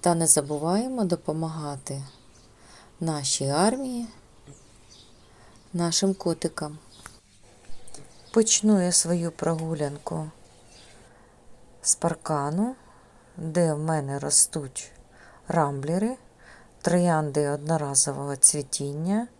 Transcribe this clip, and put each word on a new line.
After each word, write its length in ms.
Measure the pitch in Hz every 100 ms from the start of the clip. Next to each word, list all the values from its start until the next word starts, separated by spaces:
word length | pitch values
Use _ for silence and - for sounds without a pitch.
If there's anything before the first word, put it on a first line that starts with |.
Та 140 | - 170
не 120 | 160
забуваємо 760 | 151 139 151 160 190 254 254 196
допомагати 960 | 170 - 156 160 156 147 139 - 139 135 - - - - - - - - -
нашій 480 | 165 151 135 - 135
армії, 580 | 143 202 254 269 240 233 - - - - - - - - - - - - - - - -
нашим 400 | 170 170 165 196
котикам. 640 | 196 - 160 165 - 151 151 - - - - _ - - - - - - - - - -
Почну 500 | - 220 - 214 208
я 100 | 180
свою 400 | 175 165 175 170
прогулянку 1000 | 165 165 160 160 160 147 143 - 165 156 - - - - - - - - - - - - - - -
з 140 | - -
паркану, 800 | 170 160 - 151 143 165 226 262 - - - - - -
де 360 | 160 156 170
в 60 | 151
мене 400 | 156 160 139 139
ростуть 720 | 147 - - 165 139 - - - - - - - -
рамблери, 680 | 170 143 139 139 175 220 262 - _ - - - -
троянди 680 | - 175 175 156 156 143 143
одноразового 840 | 143 147 160 147 139 - 135 143 139
цвітіння. 920 | - 147 139 - 143 143 165 208 240